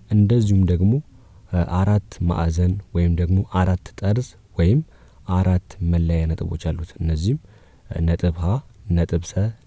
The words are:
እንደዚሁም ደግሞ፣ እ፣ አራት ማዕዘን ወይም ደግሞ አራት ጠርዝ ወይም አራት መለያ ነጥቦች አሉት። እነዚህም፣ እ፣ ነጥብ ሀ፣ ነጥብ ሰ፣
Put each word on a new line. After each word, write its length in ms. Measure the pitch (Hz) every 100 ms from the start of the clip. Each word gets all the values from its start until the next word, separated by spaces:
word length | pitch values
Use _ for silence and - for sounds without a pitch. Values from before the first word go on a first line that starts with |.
| -
እንደዚሁም 500 | 107 101 120 104 98 90
ደግሞ፣ 260 | 87 95 135 - - - - -
እ፣ 120 | 90 82 87
አራት 360 | 95 104 - -
ማዕዘን 520 | 85 85 82 82 90 101 -
ወይም 220 | 85 85 85
ደግሞ 240 | 85 95 -
አራት 320 | 92 92 90 - -
ጠርዝ 320 | 98 117 127 - _ -
ወይም 240 | 87 135 160 - - - -
አራት 420 | 92 92 92 - -
መለያ 380 | 85 85 82 82 80
ነጥቦች 360 | 80 87 87 82
አሉት። 260 | 80 80 -
እነዚህም፣ 440 | 82 78 92 151 - - - _ -
እ፣ 160 | 85
ነጥብ 340 | 82 85 87 85
ሀ፣ 120 | 85 123 - - -
ነጥብ 340 | 85 82 87 85
ሰ፣ 100 | - 107 110